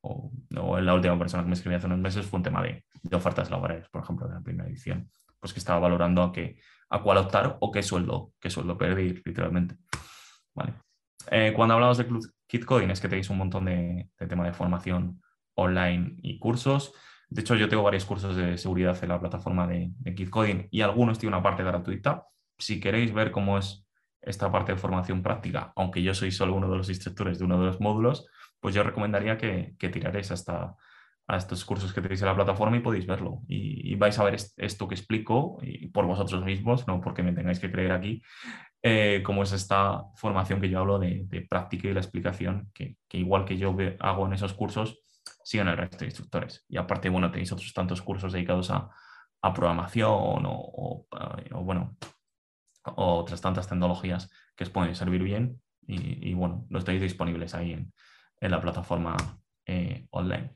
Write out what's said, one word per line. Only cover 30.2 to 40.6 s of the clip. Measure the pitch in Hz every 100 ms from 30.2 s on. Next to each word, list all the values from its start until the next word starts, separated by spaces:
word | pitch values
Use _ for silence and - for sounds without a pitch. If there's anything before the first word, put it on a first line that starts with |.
| 95
hasta | 87 - 87 90 - - - _ _ -
a | 95
estos | 90 90 -
cursos | 92 92
que | 95
tenéis | 92 95
en | 98
la | 95
plataforma | 98 98 107 120
y |
podéis | 120 104 92
verlo. | 95 90 - -
Y, | 95 98 - -
y | 98
vais | 104 107
a |
ver | 101 101
est-, | - -
esto | 101 - 95
que |
explico | 92 - 107 107 117 170 -
y | - - -
por | 104 87
vosotros | 95 95 92 95
mismos, | 98 113 123 -
no | 90
porque | 90 87
me | 90
tengáis | 87 87 90
que | 92
creer | 90 92
aquí, | 90 98 - - - 240 - - _
eh, | 120 110 104 101 95
cómo | 98
es | 98
esta | 98 98 98 98 101 - -
formación | 110 95 95 98